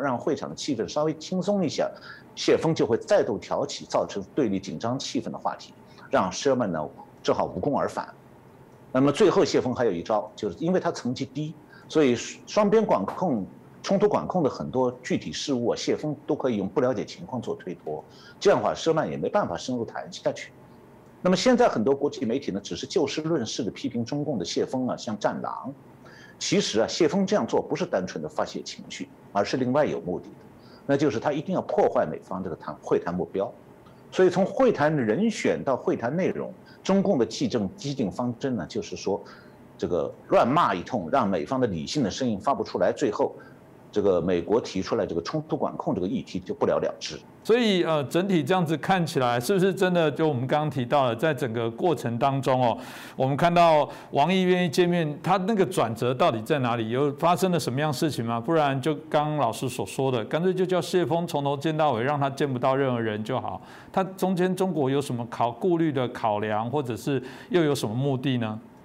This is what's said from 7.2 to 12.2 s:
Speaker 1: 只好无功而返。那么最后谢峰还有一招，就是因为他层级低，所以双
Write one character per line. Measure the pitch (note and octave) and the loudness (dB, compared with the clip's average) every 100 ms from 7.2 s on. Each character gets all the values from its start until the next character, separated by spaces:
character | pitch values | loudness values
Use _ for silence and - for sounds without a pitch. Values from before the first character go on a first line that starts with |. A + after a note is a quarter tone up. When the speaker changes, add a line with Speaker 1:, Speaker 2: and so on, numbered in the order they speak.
Speaker 1:
只 | - | -2
好 | A#2+ E2 | 0 -2
无 | D#2+ | -2
功 | F#2+ A#2+ | -2 0
而 | F#2+ | -2
返。 | - - - - - - - - - - | -4 -10 -12 -20 -20 -20 -20 -20 -20 -2
那 | C3 | 2
么 | C#3 | 4
最 | C#3+ G3 | 6 6
后 | F#3+ D#3 | 6 4
谢 | C#3 | 2
峰 | B2+ | 0
还 | A#2 A#2 | 0 0
有 | |
一 | F2 | 0
招， | E2 G#2+ - - | 0 0 -2 -6
就 | G#2 | -6
是 | - | -4
因 | E3 | 0
为 | F#3 | 0
他 | E3+ | 0
层 | E3 A#3+ B2+ | -4 -4 -6
级 | |
低， | C#3 D3 D#3 - - - - | -6 -6 -8 -10 -20 -20 -2
所 | D#3 | 4
以 | C#3 | 4
双 | A#2 | 4